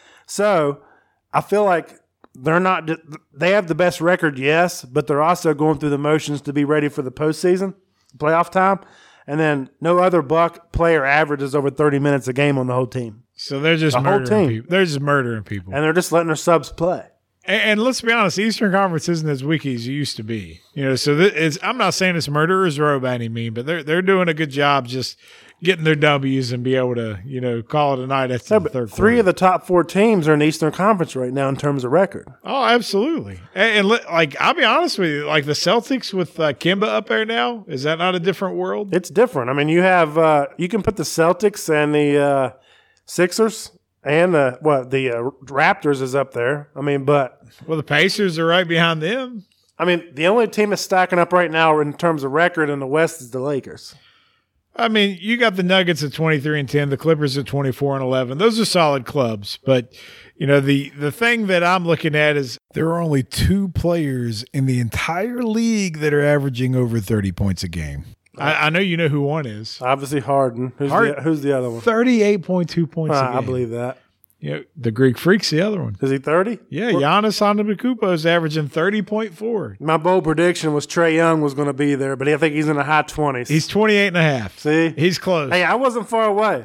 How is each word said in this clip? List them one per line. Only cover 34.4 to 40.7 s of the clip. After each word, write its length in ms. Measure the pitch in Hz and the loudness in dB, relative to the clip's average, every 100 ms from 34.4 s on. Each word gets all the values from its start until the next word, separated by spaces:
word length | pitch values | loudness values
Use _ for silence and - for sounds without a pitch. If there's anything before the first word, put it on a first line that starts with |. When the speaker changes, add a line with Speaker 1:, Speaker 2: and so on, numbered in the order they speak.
| 147 | 0
Speaker 2:
be 100 | 320 | 2
honest 340 | 240 262 349 - | 2 2 0 0
with 100 | 175 | -2
you, 160 | 147 147 | -2 0
like, 200 | 151 139 | -2 0
the 60 | |
Celtics 600 | 147 - 226 226 262 - | -2 0 0 0 -6 -4
with, 260 | 190 175 - | -6 -6 -2
uh, 140 | 156 | -2
Kemba 320 | 139 165 196 214 | 0 -2 0 0
up 200 | 220 208 | -2 -2
there 160 | 220 | -2
now, 400 | 214 226 247 233 202 | -2 -2 -4 -6 -10
is 160 | 147 | -6
that 120 | 143 160 | -4 -2
not 160 | 180 | 0
a 60 | 180 | 0
different 360 | 170 180 185 175 | -2 -2 -4 -4
world? 380 | 180 208 208 | -4 -4 -2
Speaker 1:
It's 140 | 180 190 | -4 -2
different. 400 | 143 240 156 120 | 0 0 0 -2
I 60 | |
mean, 140 | 139 151 | 0 2
you 100 | 170 | 2
have, 380 | 185 185 160 151 | 4 4 4 4
uh, 280 | 160 151 139 - | 4 4 2 -4
you 100 | |
can 140 | 180 | -4